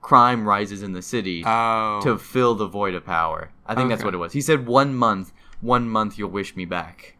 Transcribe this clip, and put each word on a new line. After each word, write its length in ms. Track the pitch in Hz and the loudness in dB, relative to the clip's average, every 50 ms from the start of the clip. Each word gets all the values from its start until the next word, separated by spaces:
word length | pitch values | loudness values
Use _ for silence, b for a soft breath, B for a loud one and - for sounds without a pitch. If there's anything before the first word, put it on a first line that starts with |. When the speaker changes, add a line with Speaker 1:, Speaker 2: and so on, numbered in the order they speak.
Speaker 1:
crime 460 | - - 143 127 120 123 123 120 107 107 | 2 6 6 8 8 6 4 2 2 2
rises 360 | 101 101 107 98 101 98 101 | 2 2 2 -4 -6 -10 -8
in 100 | 101 92 | -8 -8
the 80 | 90 | -8
city 420 | 90 - - 120 101 95 90 85 82 | -8 -4 -4 -4 -2 -2 -4 -4 0
Speaker 2:
Oh. 540 | 113 110 117 117 113 113 113 110 107 107 104 101 | 0 2 2 2 2 0 0 0 -2 -2 0 0
Speaker 1:
to 140 | 139 117 95 | 0 0 0
fill 380 | - - - 127 123 120 117 | -4 -4 0 2 4 4 2
the 120 | 101 107 95 | 2 -2 -4
void 260 | 87 101 101 98 90 | -2 -2 -2 -2 -2
of 100 | 87 80 | -4 -6
power. 460 | - 90 82 82 82 80 82 82 82 - - _ | -4 -2 0 0 0 -2 -6 -10 -12 -16 -20 _
I 100 | - 110 | -6 -2
think 140 | 117 127 127 | -2 0 0
that's 120 | 117 104 | 0 -2
Speaker 2:
Okay. 40 | - | -2
Speaker 1:
what 80 | 104 90 | -4 -4
it 40 | 90 | -4
was. 160 | 87 85 - | -6 -4 -4
He 80 | 143 | -4
said, 260 | 135 151 160 147 127 117 | 2 2 2 2 2 2
"One 280 | 120 131 139 143 135 | 2 2 2 2 0
month, 380 | 123 123 113 104 95 95 - b b b b b b | 0 2 2 2 0 -4 -10 b b b b b b
one 300 | - 117 123 123 120 117 | -2 2 2 2 2 0
month 280 | 110 107 107 104 101 - | 0 0 -2 -2 -4 -6
you'll 120 | 104 95 | -8 -6
wish 260 | 87 101 98 - - | -4 -6 -6 -6 -8
me 100 | 92 92 | -10 -8
back." 520 | 87 90 87 80 80 90 - - - - _ | -6 -6 -6 -6 -8 -14 -20 -20 -20 -20 _